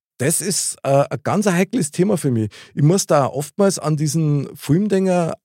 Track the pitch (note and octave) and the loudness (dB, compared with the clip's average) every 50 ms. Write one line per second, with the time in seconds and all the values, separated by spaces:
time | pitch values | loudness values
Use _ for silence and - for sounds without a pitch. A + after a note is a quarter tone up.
0 | - _ _ _ D#3 D3 E3 - - - E3 - - - - - - C3 C#3 C#3 | -20 _ _ _ -2 -2 -2 -2 -4 -4 -4 -4 -4 -6 -8 -6 -2 0 2 2
1 | C#3 - - A#2+ - A#2 C3 G3 G#3 G#3 F3 F3 G3 F#3+ - B3+ D3+ - - - | 2 0 -4 -6 -4 -2 -2 0 0 2 2 2 0 0 0 -4 -4 -4 -2 -2
2 | F3 G#3 G#3 E3 - C#3+ B2 A2+ A2 G#2 - - - - _ - D3 D3+ F#3 G3 | 0 0 0 -2 0 0 0 0 -2 -4 -6 -14 -20 -12 _ 2 2 4 4 2
3 | - - E3+ D3 C3+ G#2+ - C3+ C#3+ - - - G3 G3 F#3+ - - D3+ D#3 C#3+ | 2 2 2 2 2 0 -2 -6 -8 -8 -2 0 2 2 2 0 -2 -4 -2 -2
4 | D#3 D3+ C3 E3 D#3+ D3+ D3 C#3+ C3 - - - - - C#3+ F3+ G#3 G#3 G3 F#3+ | -2 -2 0 0 0 2 0 0 -2 -6 -10 -14 -2 0 2 2 2 2 0 0
5 | F#3+ F#3 F3+ F3+ E3+ D#3 - - _ | 2 2 2 2 0 -2 -4 -6 _